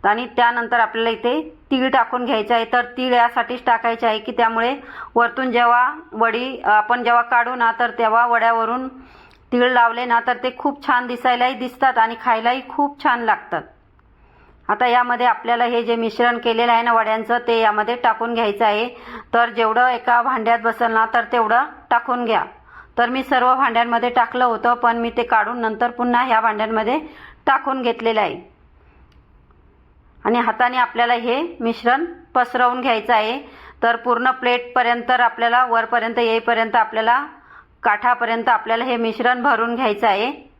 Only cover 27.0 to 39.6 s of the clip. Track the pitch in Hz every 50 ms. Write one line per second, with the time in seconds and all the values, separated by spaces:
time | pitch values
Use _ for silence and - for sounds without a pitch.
27 | 302 - - - - - - _ _ - 269 269 - 277 262 262 247 233 233 240
28 | 226 226 220 214 202 165 139 175 175 - _ _ _ _ _ _ _ _ _ _
29 | - _ _ - _ _ _ _ _ _ _ _ _ _ _ _ _ _ _ _
30 | _ _ _ - - - 233 240 233 233 220 220 247 247 254 254 247 240 - 226
31 | 240 240 240 240 233 247 240 277 330 349 - - 226 226 226 - - 240 247 285
32 | 330 339 - - - _ _ 254 240 247 - 254 247 247 247 254 247 269 226 220
33 | 214 220 240 220 214 220 247 277 277 - - - - - - - - 233 233 233
34 | 233 247 240 233 247 262 254 254 254 247 240 240 240 - - 254 240 233 240 240
35 | 233 240 254 247 247 226 226 - 233 233 233 247 254 247 233 226 220 220 247 233
36 | 220 233 226 240 233 226 226 226 226 240 233 226 226 220 220 233 220 220 - 220
37 | 220 226 240 269 285 294 - - _ - - - - _ _ _ - 226 208 208
38 | - 247 247 240 233 226 226 233 226 254 233 208 202 214 226 233 240 262 247 233
39 | 233 226 208 - 226 247 254 247 233 285 254 214